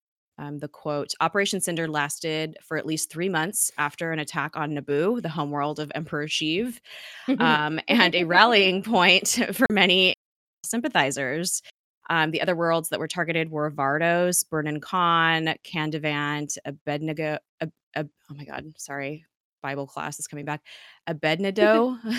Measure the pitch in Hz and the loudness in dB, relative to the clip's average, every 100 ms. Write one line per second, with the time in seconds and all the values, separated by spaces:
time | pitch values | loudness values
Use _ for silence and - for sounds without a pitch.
0 | _ _ _ - 143 147 147 - 151 147 | _ _ _ -14 -12 -10 -12 -10 -6 -4
1 | - - 165 202 196 190 180 165 160 151 | -4 -2 0 0 0 -2 -2 -2 -2 0
2 | 143 - 160 156 160 - - 156 156 160 | -2 -4 -4 -2 -4 -8 -8 -6 -4 -4
3 | - 160 190 165 170 - - - 147 - | -4 -4 -2 0 -2 -2 -2 -2 -4 -4
4 | 165 156 147 156 147 160 151 147 143 143 | -6 -4 -4 -4 -4 -4 -4 -4 -2 0
5 | 185 240 165 160 143 143 147 151 147 151 | 2 0 -2 -4 -4 -2 -2 -4 -6 -8
6 | 156 151 151 - 156 170 247 233 - - | -6 -6 -4 -2 0 0 -2 -6 -16 -20
7 | - - - 277 160 151 151 156 - 233 | -18 -6 -2 2 4 4 2 -2 2 4
8 | 196 175 165 180 226 214 190 185 214 214 | 6 4 4 8 8 8 4 2 2 4
9 | 175 185 - 247 202 202 254 208 175 185 | 6 6 4 0 -2 2 2 4 4 6
10 | 185 - _ _ _ _ - 226 302 175 | 4 2 _ _ _ _ -6 -4 0 2
11 | 139 139 131 156 180 - - - _ _ | 2 0 -2 -2 -2 -4 -8 -20 _ _
12 | - 165 156 160 - 170 170 165 160 - | -2 0 2 0 0 0 2 0 0 -4
13 | 160 180 165 165 160 151 151 151 135 151 | -4 -4 -2 -2 -2 -2 -4 -2 0 2
14 | 170 170 180 175 - 156 151 147 - 185 | 2 2 2 0 -2 -2 -2 -4 -4 0
15 | 170 165 165 160 160 - - 170 156 151 | 4 4 4 2 0 -4 -6 -4 -4 -2
16 | 151 147 147 147 147 - 139 143 151 147 | -2 -2 -2 -4 -6 -8 -10 -10 -6 -4
17 | 156 156 156 151 - - 165 - _ 151 | -4 -4 -4 -6 -10 -10 -10 -10 _ -8
18 | 147 _ - 143 143 135 156 - - 139 | -8 _ -20 -18 -14 -12 -14 -16 -12 -8
19 | 139 156 - _ _ _ 139 139 139 - | -8 -10 -16 _ _ _ -8 -8 -8 -8
20 | 151 151 - 147 143 147 - - - - | -10 -10 -12 -10 -8 -8 -10 -20 -20 -12
21 | - 151 156 165 196 202 208 220 254 240 | -8 -2 0 0 0 4 4 6 2 -2
22 | 226 | -4